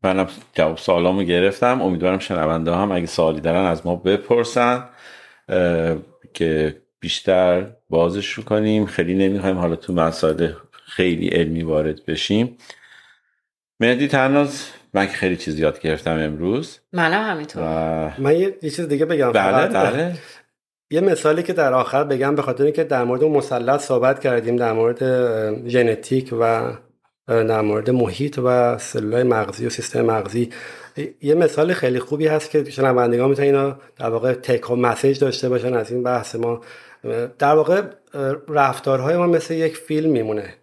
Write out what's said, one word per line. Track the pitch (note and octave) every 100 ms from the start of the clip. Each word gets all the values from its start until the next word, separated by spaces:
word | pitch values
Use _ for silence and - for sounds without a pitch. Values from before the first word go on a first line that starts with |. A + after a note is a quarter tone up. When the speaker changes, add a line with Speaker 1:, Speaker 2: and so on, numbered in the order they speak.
Speaker 1:
منم | F#2+ F#2+ F2+ - -
جواب | - D#2 E2
سوالامو | - F2 F2 F#2+
گرفتم. | F2 F2 F#2+ G2 B2 B2+
امیدوارم | F#2 F2 F2 F#2
شنونده | - F2+ D#2 E2 D#2+
هم | E2+ G2+
اگه | F2+ E2+
سوالی | - D#2+ D#2
دارن | D#2+ F2
از | F#2+ E2 E2+
ما | F2+
بپرسن، | F#2 G2+ - A#2+ A#2 B2+ A#2+ B2 C3 - - - - _ -
اه، | F2+ F2 E2+ E2 D#2+ - _ -
که | - E2 D#2 D#2 D#2 _ _
بیشتر | F2 - - F#2 F#2 F2+ G2+ - _
بازش | E2 E2+ F#2+ G2
رو | -
کنیم. | A2 G#2+ G#2+ G#2+ G2+
خیلی | - E2+
نمی‌خوایم | F#2 F#2+ G2+ F#2+ F#2
حالا | F2 E2
تو | -
مسائل | F2 E2 E2 D#2+ D#2+ E2 D#2+ - - -
خیلی | - F2+ E2+ F2+
علمی | E2+ D#2+ E2
وارد | E2 D#2 D#2 D2+ -
بشیم. | D#2 - G#2 A#2+ A#2+ - - - - _ _ _ _ _ _ _ _
مهدی | A2+ B2+ C#3
تناز، | C#3 C3 C#3+ C#3+ C#3 - - _
من | G2 G2
که |
خیلی | - F#2 F2+
چیز | - D#2
یاد | D#2 D2
گرفتم | D#2+ D#2 - D#2+
امروز. | D#2 D2+ E2+ A#2+ E3 - _
Speaker 2:
منم | F3+ E3 F#3+ A3
همینطور. | E3+ D3 -
Speaker 1:
و | D#2+ D#2+ D#2+ D#2+ D#2 D2+
Speaker 3:
من | C3+ D#3+
یه، | G3 F#3+
یه | D#3
چیز | C3+ C3+
دیگه | C#3+
بگم | D#3+ D#3+ B2+
Speaker 1:
بله، | A2 F#2+ B2+ F3+
Speaker 3:
فقط. | - F#2+
Speaker 1:
بله. | B2+ F3 E3+ - - _ _ _ _ _
Speaker 3:
یه | D3+
مثالی | F#3+ D#3 D3+ D#3
که | E3+
در | E3 C#3+
آخر | B2+ A#2 C#3
بگم، | D3 C3+ C3+
به | D3
خاطر | C3+ B2
اینکه | C#3+ D3+
در | D#3+ C3+
مورد | A#2+ B2
اون | D3+ C#3+
مثلث | C3 B2 A#2+ C#3+ -
صحبت | B2+ B2+ C3+
کردیم، | C3+ A#2+ A2+ A#2+
در | A#2
مورد، | A2 A#2 A#2+
اه، | C3 B2+ B2 A2 G#2+ A2 A#2+
ژنتیک | B2 A#2+ G#2+ - C3 C3 A#2
و، |
اه، | A2+ A2+ A#2 A#2 _ _ _ _ - A2+
در | A2 A2
مورد | G#2+ G#2+ A2
محیط | B2+ A2+ F#2 C#3+ C#3+
و | B2+ B2 A#2+ A#2
سلولای | - A#2 G#2+ A#2
مغزی | B2+ A2+ G2+ G2+ A#2+
و |
سیستم | - A#2 B2
مغزی، | A#2 A2+ G2 A2 A#2+ - - - - - C#3+ -
یه | C#3+
مثال | D#3+ D#3+ D3 D#3+
خیلی | F3 C3 B2
خوبی | A#2+ D3 D#3
هست | D#3 D3+
که | D#3
شنوندگان | C#3+ C#3 C3+ B2 A#2+ A#2+ B2+
می‌تونن | C3+ C#3+
اینا | C#3 C#3 C3+ - _
در | A#2+
واقع | A2+ B2
تیک | B2+ - B2+
هوم | - B2
مسیج | B2 A2 C#3 C3+
داشته | C#3 B2 C3
باشن | B2 A#2+
از | A#2+ A2
این | B2
بحث | B2 B2 A#2
ما. | A#2 A#2 A#2 - - - - A#2 A2+ A#2+ -
در | C#3+
واقع، | D3+ D#3 F#3 F#3+ - _
اه، | C#3+ C3+ D3 -
رفتارهای | D3 C#3 A#2+ - C3+ C3 F3
ما | F3
مثل | E3 D#3+
یک | E3 D#3+ D#3+
فیلم | - D#3 D#3+
میمونه | C3 A2 G#2+ F#2+ -